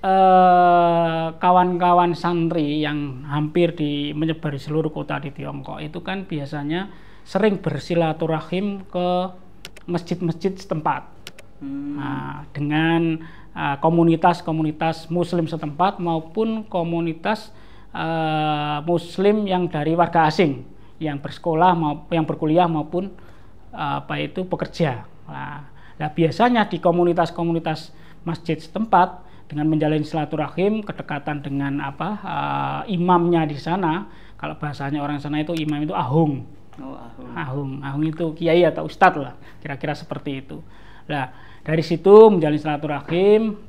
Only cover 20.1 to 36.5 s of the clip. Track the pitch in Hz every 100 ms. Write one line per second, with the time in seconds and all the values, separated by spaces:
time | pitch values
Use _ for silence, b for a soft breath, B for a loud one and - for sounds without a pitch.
20.1 | 170 160 160 170 127 - - b - 156
21.1 | 143 - - 175 156 180 170 151 147 -
22.1 | 165 156 151 156 160 175 156 147 170 196
23.1 | - b b b b - - 147 143 139
24.1 | 147 147 165 185 175 160 - 156 120 110
25.1 | - - 143 139 143 139 - b b 151
26.1 | - 160 - 240 240 208 175 180 170 175
27.1 | 170 165 - 170 165 165 156 - B B
28.1 | B - 165 - 156 - - 226 180 185
29.1 | - b b - 147 151 156 151 156 147
30.1 | 165 151 156 147 - 196 214 208 - -
31.1 | 143 147 147 139 139 139 143 143 139 170
32.1 | 208 185 156 143 139 139 143 160 180 175
33.1 | 175 170 170 156 143 - 180 170 165 202
34.1 | B B - 151 151 151 139 139 147 143
35.1 | 147 147 151 151 170 151 147 151 185 120
36.1 | 147 160 135 113